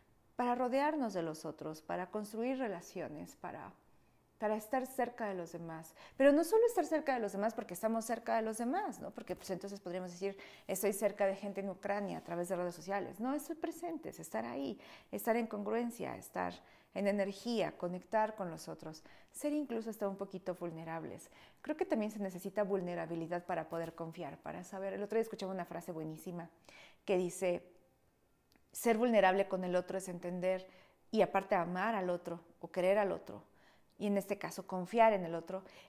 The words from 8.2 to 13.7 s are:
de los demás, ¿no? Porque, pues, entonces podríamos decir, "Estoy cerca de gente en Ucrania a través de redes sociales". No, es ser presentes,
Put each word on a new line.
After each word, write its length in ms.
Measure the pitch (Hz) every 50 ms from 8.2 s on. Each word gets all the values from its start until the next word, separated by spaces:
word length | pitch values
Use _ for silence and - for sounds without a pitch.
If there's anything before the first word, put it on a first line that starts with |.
| - 226 226
de 60 | 226 220
los 160 | 220 220 226
demás, 420 | 240 240 302 392 427 320 214 -
¿no? 100 | 185 -
Porque, 240 | - - - - 180
pues, 140 | - - -
entonces 320 | 185 180 - 202 202 190
podríamos 300 | - 180 175 185 180 180
decir, 260 | 175 175 196 196 190 - - - - - -
"Estoy 260 | - 190 - - 196 202
cerca 320 | - 226 196 202 - 202
de 100 | 190 190
gente 240 | - 214 202 190 196
en 100 | 196 202
Ucrania 500 | 190 - - 202 202 208 202 185 170 160
a 40 | -
través 240 | - 170 175 175
de 80 | 180 190
redes 200 | 175 180 175 170
sociales". 440 | 160 156 185 196 202 180 - - -
No, 140 | 226 262 285
es 100 | 294 285
ser 140 | - 320
presentes, 640 | 320 - 330